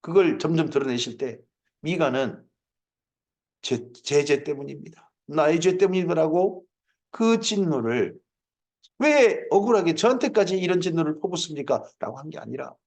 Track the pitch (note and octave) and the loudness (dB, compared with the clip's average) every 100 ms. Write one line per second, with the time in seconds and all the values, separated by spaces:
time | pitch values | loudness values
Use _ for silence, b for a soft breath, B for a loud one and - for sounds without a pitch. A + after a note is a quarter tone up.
0 | - F#3 F3 C3+ D#3 E3 D3+ C#3+ C3+ A#2+ | 4 4 4 0 0 0 0 -2 -2 -4
1 | A#2+ A#2 C3 - _ _ _ _ D3+ F3+ | -6 -8 -8 -10 _ _ _ _ -6 -2
2 | D3 B2+ B2 - _ _ _ _ _ _ | 0 0 -4 -6 _ _ _ _ _ _
3 | _ _ _ _ _ _ - B2 - - | _ _ _ _ _ _ -6 -6 -6 -16
4 | - D3 C#3+ C#3+ D3+ C#3 C#3 C#3 D3+ - | 0 0 2 0 0 -8 -10 -14 -18 -20
5 | _ _ - D3+ D3+ E3 F3 F3+ G3 F#3 | _ _ -6 0 2 4 2 2 2 2
6 | E3+ E3 D#3+ E3+ F#3+ - _ _ _ _ | 0 0 2 2 0 -4 _ _ _ _
7 | _ - A3+ A3+ A3+ G3+ F3+ C#3 A2+ A#2+ | _ 0 2 2 0 0 0 0 0 0
8 | F2+ - _ _ _ _ _ _ _ _ | -2 -4 _ _ _ _ _ _ _ _
9 | D4 D4 A#3 - - G3 G#3+ A3 E3+ D#3+ | 4 6 4 2 0 0 4 2 2 2
10 | A3+ B3+ B3+ G#3+ F#3 F#3+ F#3 F3+ F3+ E3 | 2 2 0 2 0 0 0 0 0 -2
11 | D3+ D3+ - E3+ D#3+ D3 C#3 B2 - _ | -2 -4 -6 -6 -6 -8 -4 -4 -4 _
12 | - B2+ D3+ - A2 C3 C3 C3 | -10 -10 -14 -14 -12 -12 -12 _